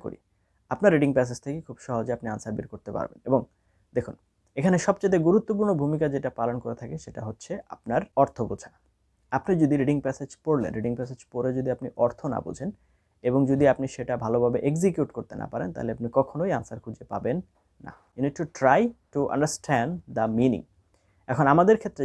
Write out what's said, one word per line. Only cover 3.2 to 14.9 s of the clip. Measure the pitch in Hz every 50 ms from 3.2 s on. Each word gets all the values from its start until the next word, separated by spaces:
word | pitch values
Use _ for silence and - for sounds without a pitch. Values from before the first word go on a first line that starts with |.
| - 123
এবং | 135 120 135 - _ _ _ _ _ _ _ _ -
দেখুন, | 123 - - - - _ _ _ _ _ _ - 135
এখানে | 143 185 180 165 -
সবচেয়ে | 208 196 - - 190 185 170 156 170
গুরুত্বপূর্ণ | 190 220 220 - 214 202 214 208 185 143
ভূমিকা | 143 147 156 151 160 147 139
যেটা | 135 135 127 - -
পালন | 117 117 120 123 -
করে | 117 113 -
থাকে, | 123 117 156 160 -
সেটা | 117 110 - 110 110
হচ্ছে | 110 - - - 185 202 - - -
আপনার | - - 113 117 160 196 - - 135
অর্থ | 139 - - - 113 -
বোঝা। | 101 - - - _ _ _ _ _ _ _ _ _ _ _ - 127
আপনি | 135 - - 185 160
যদি | 156 135 147 139
রিডিং | 131 143 147 139 -
প্যাসেজ | 135 131 - 143 - - _ -
পড়লেন, | 160 151 135 107 - - 110
রিডিং | 107 120 120 123
প্যাসেজ | 127 123 127 - - _
পড়ে | - 120 123 131 127 131
যদি | 131 131 123
আপনি | - 131 120 - - 120
অর্থ | 110 - - - 139 117
না | 107 -
বোঝেন | - - - 135 208 - _ _ _ _ _ _ _ _ _ - 123
এবং | 127 139 139 131
যদি | 139 139 147 135
আপনি | 127 - 135 131 -
সেটা | - 117 123 123 113 113
ভালোভাবে | 110 120 120 120 120 123 120 - 143
এক্সিকিউট | 151 165 180 190